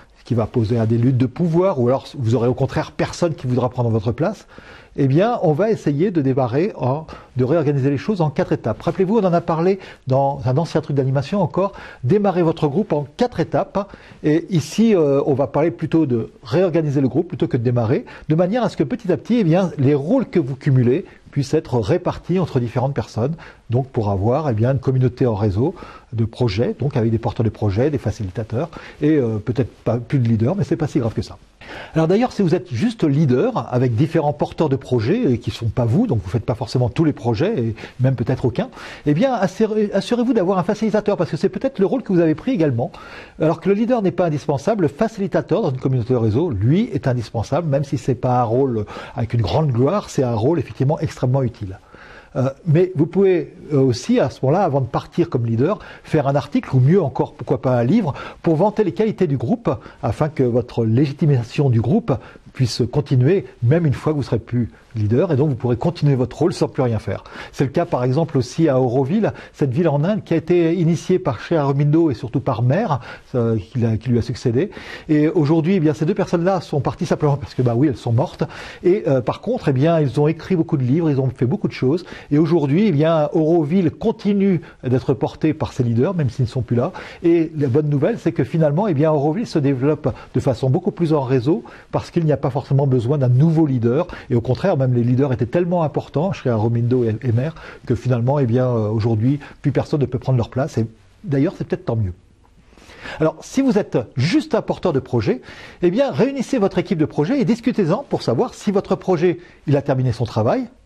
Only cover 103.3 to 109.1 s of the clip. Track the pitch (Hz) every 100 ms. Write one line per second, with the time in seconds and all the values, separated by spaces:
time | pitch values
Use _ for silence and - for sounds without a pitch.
103.3 | - - 262 269 202 - 147 104 - 147
104.3 | 294 - 214 - 160 185 139 131 120 110
105.3 | 254 - - - - 170 202 277 143 254
106.3 | 277 - 262 196 185 170 165 151 - 151
107.3 | 285 170 233 254 220 160 220 - 156 -
108.3 | 123 240 - - 190 - 190 -